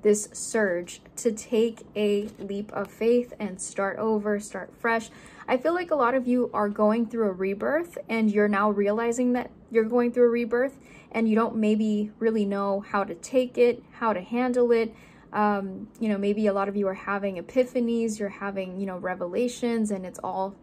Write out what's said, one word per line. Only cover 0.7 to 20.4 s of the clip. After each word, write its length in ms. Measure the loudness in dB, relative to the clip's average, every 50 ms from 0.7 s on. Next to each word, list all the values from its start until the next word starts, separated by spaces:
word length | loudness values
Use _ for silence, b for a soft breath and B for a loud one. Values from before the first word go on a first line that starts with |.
| 0 -2 -6 -8 -14 -20 -20 -18 -16
to 160 | -4 -2 -2
take 520 | -2 -2 -8 -2 0 2 2 2 0 -8 -18 -12 -6
a 340 | -2 0 0 0 0 -2 -6 -10 -14
leap 320 | -10 -8 -8 -8 -8 -8 -8
of 180 | -8 -8 -8
faith 420 | -6 -2 2 4 4 4 2 -2 -8 -8
and 220 | -8 -8 -8 -8
start 380 | -12 -10 -6 -4 -4 -4 -2 -2
over, 420 | -2 0 0 0 0 0 -2 -2
start 320 | -4 -8 -12 -12 -12 -12 -16
fresh. 340 | -6 -2 0 0 0 -2 -6 B B B B B B B
I 100 | B -2
feel 180 | 0 0 0 0
like 180 | 0 -2 -2 0
a 40 |
lot 200 | 2 2 2 2
of 100 | 0 0
you 240 | 2 0 0 0 -2 -2
are 160 | -2 -2 -2
going 380 | 0 2 2 2 4 2 0
through 220 | -2 -2 -2 0 0
a 40 | 0
rebirth 680 | -2 -2 -4 -2 -2 -2 -2 0 -2 -2 -4 -10 -14 -8 -4
and 240 | -2 2 2 2 4
you're 160 | 4 4 4
now 220 | 4 2 2 2
realizing 640 | 2 2 2 2 2 2 0 0 0 2 2 2 2
that 180 | 0 -2 -6 -12 -20 -18 0
you're 140 | 2 2 2
going 260 | 4 2 2 2 2
through 140 | 4 6 6
a 40 | 6
rebirth 480 | 6 2 0 0 0 0 0 0 -2 -10 B B B B B B B
and 160 | 0 2 4
you 80 | 4
don't 180 | 4 4 2 2
maybe 560 | 0 2 2 4 2 2 2 2 0 -2 -4 -6 0
really 260 | 0 0 2 2 0
know 360 | 0 0 -2 0 0 -2 -2
how 240 | -4 -2 -2 -2 -2
to 100 | -2 -6
take 420 | -12 -12 0 0 2 2 2 2
it, 280 | 4 4 4 4 0 -8 -20 -12
how 200 | -2 0 0 0
to 80 | 0
handle 520 | -4 -4 -2 -2 0 0 2 2 4 4 4
it. 200 | 2 2 -2 -4 B B B B B B B -2
Um, 560 | 2 2 2 2 0 -2 -6 -8 -10 -12 -14 -8 -4
you 100 | -2 -2
know, 80 | 0
maybe 300 | 0 0 0 0 2 2
a 60 | 2 2
lot 160 | 2 0 -2
of 80 | 0
you 100 | -2 -2
are 80 | -2 -2
having 480 | -4 -6 -6 -4 -4 -4 -4 -6 -6 -10
epiphanies, 800 | -2 0 0 0 2 0 -2 0 0 0 0 0 -2 -2 -4
you're 80 | -6 -6
having, 500 | -6 -6 -8 -6 -6 -6 -8 -6 -6 -6
you 80 | -6
know, 120 | -6 -6 -6
revelations, 920 | -6 -6 -4 -4 -6 -4 -2 -2 -2 -2 -2 -4 -2 -2 0 0 0 -2
and 160 | -2 -4 -6
it's 140 | -10 -12 -8 -8
all 320 | -6 -4 -2